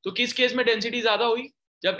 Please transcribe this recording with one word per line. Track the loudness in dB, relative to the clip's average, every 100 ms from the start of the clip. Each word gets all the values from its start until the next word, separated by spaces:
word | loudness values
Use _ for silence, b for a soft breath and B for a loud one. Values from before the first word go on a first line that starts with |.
तो | -6
किस | -2 -2
case | 2 0
में | 2 2
density | 0 0 -2
ज्यादा | 0 2
हुई, | 2 0 -4 _ _ _
जब | -4 0